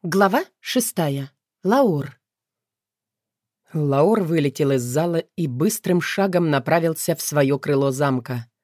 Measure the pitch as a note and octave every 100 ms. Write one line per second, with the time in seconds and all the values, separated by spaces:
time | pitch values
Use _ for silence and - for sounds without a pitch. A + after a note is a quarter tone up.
0 | F3 F#3 G3 A#3+ F#4+ _ - C4 - -
1 | D#3 C#3 C#3 _ _ _ F#3 B3 B3+ D3
2 | C#3 - _ _ _ _ _ _ _ _
3 | _ _ _ _ _ _ _ D#3+ D3 C#3
4 | E3 A3+ E3 E3 C#3+ - C#3 C3+ A#2+ C3+
5 | F3 E3 - - D#3+ B2 F3 - F3 F3+
6 | - - G3 F3+ E3 C#3+ B2+ E3+ E3 D#3+
7 | - D#3 - D3 C#3 C#3 - C#3 C#3 C3
8 | C#3+ B2+ A#2+ A#2+ A#2 _